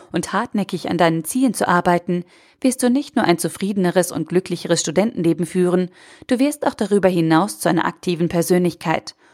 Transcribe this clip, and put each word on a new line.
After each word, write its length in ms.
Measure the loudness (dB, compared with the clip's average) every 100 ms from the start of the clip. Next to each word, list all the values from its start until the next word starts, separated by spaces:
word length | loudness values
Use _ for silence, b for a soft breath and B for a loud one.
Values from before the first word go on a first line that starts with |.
| B
und 220 | -6 -4
hartnäckig 560 | -4 -4 -4 -4 -6 -4
an 100 | 2
deinen 240 | 2 2
Zielen 320 | -4 0 0 0
zu 120 | 0
arbeiten, 580 | 2 2 0 0 -4 -6 b b b
wirst 220 | -2 0
du 60 | 0
nicht 260 | 0 -2 0
nur 100 | 2
ein 140 | 2
zufriedeneres 720 | -2 -4 -4 0 2 2 0
und 180 | -4 -2
glücklicheres 520 | -2 -2 -8 -2 -2
Studentenleben 680 | 0 0 0 0 0 0 -2
führen, 420 | 0 2 2 -2 B B B -2
du 100 | 0
wirst 300 | 0 0 -4
auch 80 | -2
darüber 340 | 0 2 4
hinaus 500 | 2 4 4 2 -2
zu 100 | 0
einer 160 | 0 0
aktiven 440 | -4 -4 0 0
Persönlichkeit 840 | 0 2 2 2 -2 -4 -4 -4 -20 b